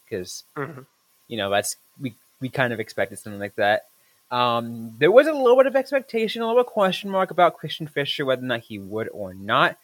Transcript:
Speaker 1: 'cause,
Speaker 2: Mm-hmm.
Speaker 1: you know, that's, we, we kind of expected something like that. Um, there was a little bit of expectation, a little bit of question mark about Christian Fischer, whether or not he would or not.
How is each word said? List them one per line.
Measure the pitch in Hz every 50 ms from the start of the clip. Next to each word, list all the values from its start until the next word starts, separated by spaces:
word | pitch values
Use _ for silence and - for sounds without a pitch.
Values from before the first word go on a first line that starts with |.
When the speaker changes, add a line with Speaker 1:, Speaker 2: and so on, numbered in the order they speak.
| _ -
Speaker 1:
'cause, | 113 95 90 - - - - _ -
Speaker 2:
Mm-hmm. | 151 139 143 156 131 131 _ _ _ _ _ _ _ _ -
Speaker 1:
you | 123
know, | 110 98 98
that's, | 98 101 104 - - - _ _ _ -
we, | 135 127 - _ _ _ _ -
we | 131 123
kind | - - 131 120 117
of | 107
expected | 110 - - - 101 98 104 -
something | - 107 104 101
like | 101 101 -
that. | - 101 101 107 107 - _ _ _ _ _ _ _ _ -
Um, | 123 123 123 123 117 117 117 117 117 117 113 117 113
there | 113 143 170
was | 208 254 302
a | 311 311
little | 285 262 240 247
bit | 262 262
of | 269 226
expectation, | 269 262 - 285 269 - - - 226 220 208 - 233
a | 233
little | 226 226 247
bit | 247
of | 247 -
question | 214 196 190 180 - - 196
mark | 196 190 190 180
about | 170 170 175 165 165
Christian | - - 147 - - 160
Fischer, | 147 - 147 139 135 - - 147
whether | 131 131 123
or | 127
not | 127 120 117
he | 113 - 113 101
would | 98 95 104 110 113 -
or | - - 101 92 92
not. | 95 98 101 117 139 165 175 - -